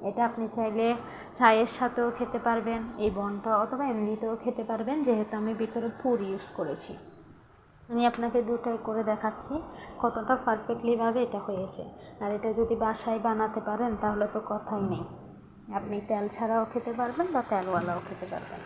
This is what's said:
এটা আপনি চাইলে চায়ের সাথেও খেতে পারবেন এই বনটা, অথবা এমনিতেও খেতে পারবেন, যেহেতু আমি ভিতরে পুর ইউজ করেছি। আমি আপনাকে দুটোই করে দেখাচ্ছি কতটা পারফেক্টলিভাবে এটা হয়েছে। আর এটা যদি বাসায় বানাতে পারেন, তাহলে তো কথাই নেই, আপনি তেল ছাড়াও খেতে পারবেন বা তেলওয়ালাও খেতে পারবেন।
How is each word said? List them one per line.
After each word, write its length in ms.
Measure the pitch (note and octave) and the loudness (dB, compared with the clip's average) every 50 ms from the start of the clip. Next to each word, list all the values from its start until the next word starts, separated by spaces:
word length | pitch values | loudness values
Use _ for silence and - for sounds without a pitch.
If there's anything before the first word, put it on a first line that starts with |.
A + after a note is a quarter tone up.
| G3 G3 | -4 -4
এটা 160 | G3 A#3 A#3+ | 0 2 0
আপনি 220 | A#3 A#3 A#3 A3+ A3 - | 0 0 -2 -4 -4 -2
চাইলে 400 | A#3+ A3+ A3 G#3 A3 A3+ A#3 A#3+ A#3 - - - - - - - - | -2 -2 0 2 2 2 2 2 0 -4 -10 -12 -14 -14 -16 -2 6
চায়ের 320 | B3 A3+ A3 A3 A3+ A#3 - - | 8 8 10 8 6 4 2 0
সাথেও 340 | B3 A#3+ A#3+ B3 A#3+ A#3+ A#3 - | 0 0 2 2 2 2 2 0
খেতে 220 | B3 A#3 - A#3+ | -4 -2 -2 0
পারবেন 420 | - A#3 A#3 A3+ G#3 A3+ A3+ A3+ A3+ A3+ A#3 - | 2 2 2 2 2 0 -2 -2 -4 -6 -4 0
এই 120 | G#3+ G#3+ | 0 0
বনটা, 480 | G3 G3 G3+ G3+ G3+ G3+ - A3+ A3 G#3 | 2 2 -2 -2 -2 -2 0 2 4 4
অথবা 280 | G#3+ G#3+ - B3+ C#4+ | 4 2 0 -2 0
এমনিতেও 500 | C#4 A#3+ A3 G#3+ G#3 G#3+ G#3+ A#3 A3+ A3+ A3+ - | 0 0 0 2 0 0 0 0 -2 -2 -2 -2
খেতে 200 | B3 A#3+ - A3+ | -2 -2 -2 -4
পারবেন, 400 | A3 A3+ A3 A3 A3 C#4 D#4 D4 | -2 -2 -2 0 0 0 2 4
যেহেতু 340 | B3+ A#3 G#3+ G#3+ G#3+ - G#3+ | 4 4 4 2 0 -2 -2
আমি 160 | G#3 A3 A3+ | 0 -2 0
ভিতরে 360 | G#3 A3+ G#3+ - A#3 A#3 A#3 A3 - | 0 -2 -2 -2 -2 -4 -4 -6 -2
পুর 200 | - C4 A#3+ G#3+ | 2 2 2 2
ইউজ 260 | G3+ G3 F#3+ G3 - - - | 2 -2 -4 -6 -6 -10 -6
করেছি। 380 | - F3 D3+ C#3 - - - - - - - - - - - - - - - - - - - - - - - | -4 -4 -4 -4 -6 -8 -12 -14 -14 -14 -18 -20 -20 -20 -20 -20 -20 -20 -20 -20 -20 -20 -20 -20 -20 -12 -4
আমি 160 | A#3+ A#3 A#3+ A#3+ | 0 2 2 2
আপনাকে 340 | A#3+ - A#3 A#3+ A#3 B3 | 2 2 -2 2 2 2
দুটোই 360 | A3+ G#3+ A#3+ A#3 A#3 B3 A#3 A3 - | 2 2 0 0 0 -2 -2 -2 -2
করে 200 | - A3 A3 A3 | -2 -2 0 2
দেখাচ্ছি 580 | G#3+ G#3+ G#3+ G#3+ A3 G#3+ - - - C4+ D#4 E4 - - - - - - - | 0 0 0 0 -2 -2 -2 -8 -6 -6 -6 -6 -8 -14 -16 -16 -14 -8 0
কতটা 340 | - A#3 A#3 A3+ A3 - C4 B3+ - | 0 0 0 0 2 2 2 4 4
পারফেক্টলিভাবে 760 | - A3 G#3+ - - A#3 A#3 A#3 A#3 A#3+ A3+ A#3 A3+ A3+ B3+ B3 | 2 2 2 0 -4 -4 0 2 2 4 4 4 2 4 2 2
এটা 160 | A#3+ - G3+ | 0 0 -4
হয়েছে। 440 | G3 - G3+ F#3 F#3+ F#3 - - - - - - - - - - | -4 -2 -4 -2 -4 -6 -6 -10 -12 -12 -12 -16 -16 -18 -10 -6
আর 100 | - G3+ | -4 -2
এটা 220 | G#3 G#3 G#3 A3+ G#3+ | -2 0 0 0 2
যদি 220 | A3+ A3+ A3+ A#3 | 2 4 2 4
বাসায় 440 | A3+ A3+ A3 A3 A3+ - A#3+ A3+ A3+ | 2 2 0 0 0 0 -2 0 2
বানাতে 400 | G#3 A#3 A3+ G#3+ A3 G#3+ G#3+ A3 | 2 2 2 4 2 0 0 -2
পারেন, 360 | - - G#3+ G#3 A#3+ A#3+ A3 G3+ | -2 -2 0 0 0 0 0 2
তাহলে 260 | - G#3+ G#3 G#3 G#3 G#3 - | 2 2 2 2 2 0 0
তো 60 | G#3+ G#3+ | -4 -4
কথাই 360 | - G#3 G#3 - - A3 G#3 | -2 -4 -4 -4 -4 -2 0
নেই, 220 | G3 F#3+ E3+ - - - - - - - - - - - - - - - G#3 | 0 0 0 -2 -4 -8 -10 -16 -16 -18 -18 -20 -20 -20 -20 -20 -16 -6 -6
আপনি 280 | G3+ G#3 G#3 G#3 G3+ | -6 -4 -2 -4 -4
তেল 260 | G3+ - A3+ G#3 G3+ G#3 | -2 0 0 0 0 -2
ছাড়াও 380 | - - A#3 A3 A3+ A3+ A3+ A3+ - | -2 -2 0 2 2 2 2 2 -2
খেতে 200 | B3 A#3 A#3+ A#3 | -4 -4 -4 -2
পারবেন 340 | A3+ B3 A#3+ B3 C#4+ E4+ F#4 E4 | -2 -2 -2 0 0 0 2 2
বা 80 | C4 A#3 - | 0 0 2
তেলওয়ালাও 500 | A3 G3 F#3 F#3 F#3 F3 E3+ F3 F3 F3 G3 - | 0 0 2 2 0 0 0 0 -2 -4 -4 -8
খেতে 160 | G3 - - F#3 | -10 -10 -8 -6
পারবেন। 280 | - - - - - - - | -6 -8 -8 -8 -12 -12 -12